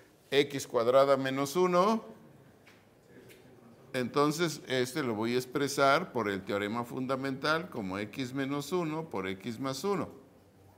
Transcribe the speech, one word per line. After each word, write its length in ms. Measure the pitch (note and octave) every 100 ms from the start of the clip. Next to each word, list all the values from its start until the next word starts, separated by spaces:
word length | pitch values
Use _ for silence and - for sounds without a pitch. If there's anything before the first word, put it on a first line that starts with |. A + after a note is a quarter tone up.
| - _ _
X 360 | C#3 D3 C3+ -
cuadrada 480 | B2 A#2 C3 C#3 C3+
menos 400 | C3+ C3 C#3 F3+
uno, 480 | F3+ F3 G3 A3+ - - - - - - - - _ _ _ - - - - - - - -
entonces 680 | C3 A#2+ D3 D3 D3+ F3 C#3 -
este 340 | C3 B2 -
lo 140 | C3 G#2+
voy 200 | A2+ B2
a 20 |
expresar 720 | B2 D3+ C#3 C#3+ C#3 C#3+ F#3
por 180 | B2 G#2
el 140 | G2
teorema 400 | F#2+ G2+ G#2 A#2
fundamental 840 | A#2+ C3+ C3 C3+ C3+ C3 C#3+ D#3+ F3+
como 280 | B2+ G2 F#2+
X 340 | G#2 A#2+ B2+
menos 400 | C3+ C3+ C#3+ C#3
uno 360 | F#3 E3 D#3 D#3+
por 180 | G2+ F#2+
X 320 | F#2+ A2+ A2
más 240 | C3+ C3+ G3
uno. 240 | F#3+ G2 - - - - _ -